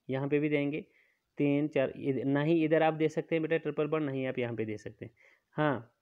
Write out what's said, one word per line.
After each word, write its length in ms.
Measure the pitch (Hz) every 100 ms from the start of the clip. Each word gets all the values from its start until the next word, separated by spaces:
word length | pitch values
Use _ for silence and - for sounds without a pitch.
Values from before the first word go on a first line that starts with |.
| -
यहाँ 180 | 135 139
पे 100 | 147
भी 100 | 151
देंगे, 360 | 147 143 151 - _ _ _ _ -
तीन, 320 | 143 143 151
चार, 240 | 151 135 -
इध-, 280 | 143 131
ना 180 | 135 143
ही 220 | 151 170
इधर 180 | 156 160
आप 120 | 160
दे 140 | 156 156
सकते 260 | 160 151
हैं 80 | 165
बेटा 140 | 156 165
ट्रिपल 300 | 151 147 151
बॉन्ड, 200 | 156 147
ना 60 |
ही 120 | 135
आप 140 | 131 127
यहाँ 160 | 120
पे 100 | 113
दे 120 | 110 107
सकते 280 | - 110
हैं। 80 | - _ _ _ _
हाँ, 420 | - 151 123 113 _